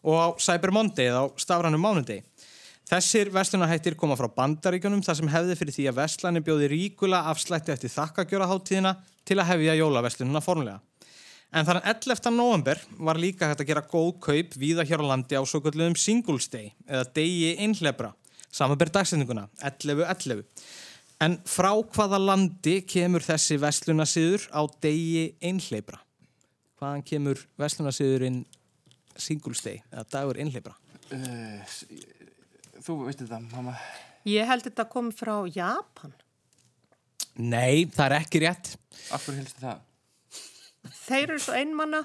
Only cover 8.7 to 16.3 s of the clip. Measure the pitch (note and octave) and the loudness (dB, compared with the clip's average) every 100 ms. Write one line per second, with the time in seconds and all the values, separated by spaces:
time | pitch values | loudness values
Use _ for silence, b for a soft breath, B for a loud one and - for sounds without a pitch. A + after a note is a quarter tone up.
8.7 | F#3+ F#3+ F#3+ B B - G3 E3+ F3 D#3 | 2 2 0 B B 0 2 4 4 4
9.7 | D#3+ D#3 C3 A#2+ - B2+ D3+ D3+ E3+ A#2+ | 4 4 4 2 -2 -2 0 0 0 -2
10.7 | G2 _ _ B B B B B D#3+ D#3 | -8 _ _ B B B B B 0 4
11.7 | F3+ G3 A3+ C4 A#3 B3 A#3 A#3+ G3 C3 | 2 2 -2 -2 0 2 2 4 4 2
12.7 | D#3+ - - D#3+ D#3+ F3 F#3 D#3 D3 C#3+ | -2 -6 -4 -2 0 0 0 -2 -2 -2
13.7 | D3+ C#3+ E3+ E3 F3 - D3 E3+ C3 C#3+ | -2 0 0 0 -2 0 0 0 -4 -2
14.7 | E3 D#3 D#3+ D3 C3 B2+ C#3 C3+ D#3 D3+ | 0 0 0 0 0 0 -2 -2 -2 -2
15.7 | D3 E3+ E3 - A3+ A3+ | 0 0 2 2 0 0